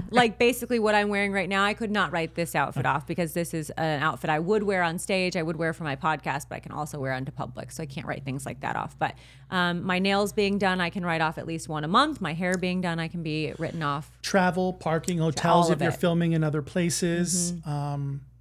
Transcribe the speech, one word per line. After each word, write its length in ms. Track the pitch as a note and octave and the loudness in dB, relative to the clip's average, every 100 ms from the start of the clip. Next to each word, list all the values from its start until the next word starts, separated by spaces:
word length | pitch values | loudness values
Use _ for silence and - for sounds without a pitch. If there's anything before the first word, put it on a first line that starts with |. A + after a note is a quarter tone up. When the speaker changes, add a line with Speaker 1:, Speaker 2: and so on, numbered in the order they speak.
| F3+ | 2
Speaker 1:
Like, 280 | A#3 A#3+ - | 4 4 4
basically 400 | A#3+ B3+ A#3+ A#3+ | 2 2 0 2
what 160 | G#3+ | 4
I'm 140 | G#3 G#3 | 4 4
wearing 240 | G3+ G3+ | 2 2
right 160 | G3 F3+ | 0 0
now, 160 | G3 | 2
I 100 | G3+ | 2
could 160 | G#3+ A3+ | 0 0
not 220 | G#3 E3 | 0 2
write 240 | E3+ E3 - | 0 -2 -2
this 180 | E3 | -2
outfit 320 | D#3 C#3 - C#3 | 0 0 0 0
off 180 | C#3 | 0
because 280 | - E3+ E3+ | 0 -2 -2
this 200 | F3 E3 | -2 -2
is 180 | E3 D3+ | -4 -6
an 300 | - D#3+ D3 | -2 0 2
outfit 300 | D#3 - D#3+ | 0 0 0
I 80 | D3+ | 0
would 240 | E3+ G#3+ | 2 2
wear 220 | G#3 F#3+ | 2 2
on 120 | E3+ F3 | 0 -2
stage, 340 | - F#3+ F3+ F3+ | -2 0 0 0
I 60 | |
would 140 | D#3+ D#3+ | -2 -2
wear 160 | E3 | -2
for 100 | D3 | -2
my 140 | D#3+ C3+ | -4 -2
podcast, 500 | D#3 D3+ - C3+ - | -2 -2 -2 -4 -6
but 60 | |
I 60 | - | -10
can 100 | - | -8
also 300 | - D3+ D3+ | -8 -6 -6
wear 120 | C3 | -4
onto 180 | C3 C3+ | -4 -6
public. 400 | - B2+ B2 B2 | -6 -8 -8 -12
So 100 | - | -10
I 40 | D#3 | -8
can't 200 | - - | -8 -8
write 180 | D3 | -6
things 220 | C3+ C3+ C3+ | -6 -6 -8
like 140 | - | -8
that 160 | C3 - | -6 -4
off. 200 | - - | -6 -2
But, 200 | D#3 - - - - | -4 -4 -16 -20 -6
um, 320 | F#3 F3 F3 | 0 0 0
my 160 | F#3 F3+ | 0 0
nails 340 | G3 G3 G#3 | 2 2 2
being 240 | G#3+ G3 G3+ | 2 0 2
done, 220 | G3 F#3 | 2 2
I 80 | E3+ | 0
can 160 | F#3+ | -2
write 160 | F3 D#3+ | -2 0
off 160 | D#3+ D#3 | 0 -2
at 120 | - | -6
least 200 | E3 E3+ | -6 -4
one 140 | D3+ | -4
a 60 | D3+ | 2
month. 320 | A3 D#4 D4 | 4 2 0
My 120 | E3 | -4
hair 240 | D#3+ F#3 F#3 | -2 0 0
being 220 | F3+ F3+ | 0 0
done, 200 | F3+ E3 | -2 -2
I 80 | D#3+ | -4
can 160 | F3 | -4
be 280 | D#3+ D#3 D#3 - | -4 -2 -2 -4
written 240 | D#3+ E3 | -6 -4
off. 340 | D3 C#3+ C#3 - | -2 -4 -6 -12
Speaker 2:
Travel, 500 | - G3 F3+ F3 F#3 | 0 4 4 2 -2
parking, 440 | F3+ E3 D#3+ - F3 | -2 -2 0 0 0
Speaker 1:
To 60 | |
Speaker 2:
hotels, 420 | D#3+ C#3+ E3+ E3+ E3+ | 0 2 6 6 6
Speaker 1:
all 60 | |
Speaker 2:
if 60 | D#3+ | 4
Speaker 1:
of 40 | |
Speaker 2:
you're 80 | D#3+ | 0
Speaker 1:
it. 60 | - | 2
Speaker 2:
filming 340 | F3+ E3+ E3+ | 2 4 4
in 120 | E3 | 2
other 180 | D#3 D3+ | 2 0
places. 880 | C#3 F#3 E3+ - F3 E3+ F3 F3+ F3 | -2 0 0 0 0 2 0 0 -2
Speaker 1:
Mm-hmm. 160 | F3 D#3+ | -4 -4
Speaker 2:
Um, 500 | D3 C#3+ C#3+ C#3 C#3 - - | -4 -4 -4 -4 -6 -10 -16